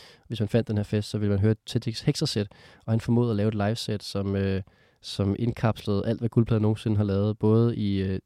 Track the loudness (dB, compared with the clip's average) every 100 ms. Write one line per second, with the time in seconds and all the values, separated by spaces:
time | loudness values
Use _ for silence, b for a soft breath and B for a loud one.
0 | B B B -4 0 0 0 -2 0 -2
1 | -2 -2 0 2 2 2 -2 -4 -4 -4
2 | -2 -2 -2 -2 -4 B B B -2 -2
3 | 2 2 2 2 0 0 -2 -2 -4 -6
4 | -6 -4 -2 0 0 -2 -4 b b b
5 | -12 -2 -2 0 -2 0 -2 -2 -2 -2
6 | 0 -2 0 2 2 2 2 0 0 0
7 | 2 0 0 0 4 4 4 0 0 0
8 | -2 -4